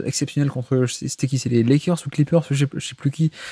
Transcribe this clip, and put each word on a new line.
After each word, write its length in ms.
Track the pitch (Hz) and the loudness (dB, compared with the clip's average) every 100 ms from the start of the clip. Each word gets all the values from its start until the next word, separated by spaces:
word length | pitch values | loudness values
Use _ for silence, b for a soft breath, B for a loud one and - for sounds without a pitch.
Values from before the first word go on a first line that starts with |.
| - | -4
exceptionnelles 460 | - 143 147 143 | -4 -2 0 -2
contre, 340 | 135 120 131 123 | -2 0 0 0
c'était 420 | - 131 - 131 | -2 -8 -4 -2
qui, 100 | 131 | -2
c'est 120 | 123 | 2
les 140 | 120 | 2
Lakers 380 | 117 143 - 170 143 | 4 4 2 -2 -2
ou 40 | |
Clippers, 360 | - 147 170 - | -2 2 2 2
je 140 | 139 | 0
sais, 60 | 139 | 0
je 140 | - - | -2 -10
sais 80 | - | -6
plus 160 | 143 | -4
qui, 200 | 147 160 B B | 0 0 B B